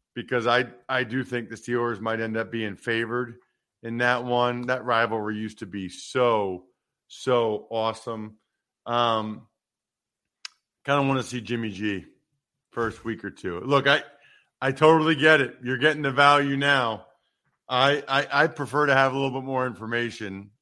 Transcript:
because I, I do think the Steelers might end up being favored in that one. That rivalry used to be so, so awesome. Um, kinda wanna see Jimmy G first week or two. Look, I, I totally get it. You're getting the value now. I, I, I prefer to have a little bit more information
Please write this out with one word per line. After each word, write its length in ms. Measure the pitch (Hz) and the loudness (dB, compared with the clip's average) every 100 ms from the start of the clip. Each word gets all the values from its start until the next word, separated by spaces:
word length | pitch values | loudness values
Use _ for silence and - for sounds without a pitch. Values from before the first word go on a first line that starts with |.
| _ | _
because 320 | 127 120 123 113 | -14 -4 -2 2
I, 200 | 120 127 - - | 2 0 -8 -6
I 160 | 131 | -4
do 200 | 120 127 | -2 -6
think 260 | 131 123 107 | -4 -6 -8
the 60 | 110 | -14
Steelers 440 | - 120 120 107 | -4 -2 -2 -4
might 200 | 113 113 | -4 -4
end 180 | 113 110 | -4 -4
up 120 | 113 | -6
being 260 | 113 107 92 | -6 -8 -8
favored 580 | - 113 113 123 120 120 _ _ _ _ | -4 -4 -2 -6 -8 -12 _ _ _ _
in 160 | 117 117 | -10 -2
that 260 | 123 123 | 0 0
one. 380 | 123 123 123 123 | 0 0 0 -2
That 220 | 123 127 | -4 -4
rivalry 520 | 120 113 117 110 104 107 | 0 0 2 -2 -4 -6
used 220 | 110 110 | -8 -10
to 80 | 101 | -12
be 220 | 101 92 | -10 -10
so, 800 | - - 131 120 110 98 90 - _ _ _ _ | -12 -6 2 2 2 -2 -6 -12 _ _ _ _
so 580 | - 131 123 113 107 - | -8 0 2 2 -2 -4
awesome. 640 | 113 110 107 - 113 107 107 _ _ _ _ - | -2 -2 -4 -10 -10 -12 -16 _ _ _ _ -4
Um, 640 | 120 120 110 107 107 - _ _ _ _ _ _ _ _ _ - - _ _ | 0 2 0 -2 -10 -16 _ _ _ _ _ _ _ _ _ -20 -20 _ _
kinda 180 | - 143 | 0 2
wanna 200 | 135 135 | 2 0
see 180 | 117 123 | -2 -8
Jimmy 300 | 104 117 113 | -6 -6 -6
G 340 | 92 107 98 - _ _ _ _ _ _ | -4 -4 -4 -8 _ _ _ _ _ _
first 340 | - 113 - | -6 -4 -4
week 200 | 113 110 | -10 -8
or 60 | 101 | -10
two. 300 | - 92 87 | -10 -8 -6
Look, 260 | 131 143 135 | 0 2 4
I, 160 | 147 - - _ _ _ _ | 2 0 -18 _ _ _ _
I 120 | 135 | -4
totally 440 | 135 156 160 156 147 | 4 6 8 4 4
get 240 | 156 156 | 6 6
it. 160 | 127 - | 4 -4
You're 160 | 123 127 | -6 0
getting 240 | 147 151 | 2 2
the 100 | 143 | -2
value 440 | 131 143 143 143 139 | 6 6 6 4 0
now. 500 | 143 139 120 110 - _ _ _ _ _ - | 2 2 0 -4 -10 _ _ _ _ _ -4
I, 340 | 127 135 147 135 | 2 2 2 0
I, 380 | 135 143 139 | -2 0 2
I 20 | 156 | 2
prefer 380 | 156 131 139 147 | 0 -4 0 4
to 80 | |
have 180 | 135 135 | 4 4
a 20 | |
little 260 | 131 139 127 | 2 -2 -4
bit 60 | 135 | -4
more 200 | 131 127 | -4 -4
information 840 | 98 110 117 117 107 104 95 98 _ | -6 -6 -4 -4 -6 -10 -10 -14 _